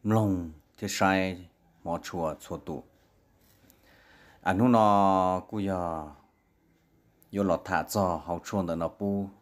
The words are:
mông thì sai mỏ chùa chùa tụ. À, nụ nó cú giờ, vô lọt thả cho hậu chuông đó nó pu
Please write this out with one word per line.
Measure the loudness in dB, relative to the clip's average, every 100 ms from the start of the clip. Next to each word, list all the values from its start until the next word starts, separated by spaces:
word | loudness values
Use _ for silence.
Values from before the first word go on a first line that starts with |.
mông | 2 2 2 0 -4 -14 _ _
thì | -8
sai | 0 2 2 0 -6 -14 _ _ _
mỏ | -8 -8
chùa | -6 -6 -4 -6
chùa | -12 -12
tụ. | -10 -12 -12 _ _ _ _ _ _ _ _ _ _ _ _ -20 -20 _
À, | -2
nụ | 2 4
nó | 6 6 6 4 4 2 0 -4
cú | -6
giờ, | -4 -4 -4 -6 -10 -16 _ _ _ _ _ _ _ _ _ _ _
vô | -2
lọt | 0 0
thả | 0 -2
cho | -2 0 0 0
hậu | -4 -8
chuông | -4 -4 -2
đó |
nó | -4 -4
pu | -4 -4 -4 -6 -12